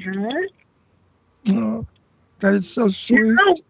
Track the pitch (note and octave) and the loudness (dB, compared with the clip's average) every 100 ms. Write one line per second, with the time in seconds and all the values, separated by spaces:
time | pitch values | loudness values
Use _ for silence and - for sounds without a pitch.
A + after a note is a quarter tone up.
0 | F#3 F#3+ G#3+ C#4+ G4 _ _ _ _ _ | -8 -6 -4 -4 -8 _ _ _ _ _
1 | _ _ _ _ G#3 G3 A3 A3+ - _ | _ _ _ _ -2 -2 -2 -6 -10 _
2 | _ _ _ - G3+ G3+ F3+ - A3 G3 | _ _ _ -2 0 0 -2 -2 0 0
3 | - A#3 A3 A#3 G4+ E4+ | 0 2 4 4 4 2